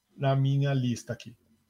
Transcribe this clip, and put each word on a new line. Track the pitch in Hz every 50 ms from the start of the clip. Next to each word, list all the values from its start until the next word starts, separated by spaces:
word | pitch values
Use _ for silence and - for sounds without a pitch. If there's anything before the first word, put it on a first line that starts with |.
| _ _ _
na | - 139 139 135
minha | 135 135 135 139 139 139 143 139
lista | 135 123 123 117 113 - - 117
aqui. | - - 117 117 _ _ _ _ _ _